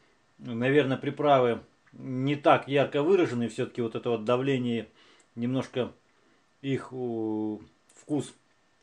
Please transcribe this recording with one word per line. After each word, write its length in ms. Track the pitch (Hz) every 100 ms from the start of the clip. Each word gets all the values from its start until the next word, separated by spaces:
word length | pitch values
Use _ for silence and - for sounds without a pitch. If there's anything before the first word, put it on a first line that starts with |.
| _ _ _ _
наверное, 580 | 131 113 127 147 135 127
приправы 640 | 135 135 147 135 123 107 - _ _
не 440 | - 131 127 135 143
так 320 | 160 131 -
ярко 340 | 139 127 147
выражены, 460 | 151 190 151 120 117
все-таки 340 | 120 120 -
вот 120 | 117
это 160 | 117 123
вот 140 | 113
давление 640 | 107 123 139 131 123 117 107 _ _ _ _
немножко 580 | 117 120 131 - 131 113 - _ _ _ _ _ _
их, 300 | 139 127 -
у, 680 | 131 123 113 110 107 107 104 - _ _
вкус 400 | - - 147 - - _ _ _ _